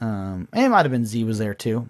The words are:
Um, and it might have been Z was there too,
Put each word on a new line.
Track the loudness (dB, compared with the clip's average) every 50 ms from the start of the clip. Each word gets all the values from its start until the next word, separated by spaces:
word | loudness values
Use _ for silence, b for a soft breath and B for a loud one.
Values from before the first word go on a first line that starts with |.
Um, | -6 -4 -4 -4 -4 -6 -6 -6 -8 -4 0
and | 2 4
it | 4
might | 6 6 4
have | 4
been | 2 0 -2
Z | -2 -2 -2 0
was | 0 0 -2
there | -2 -2 -4
too, | -4 -2 -2 -2 -2 -4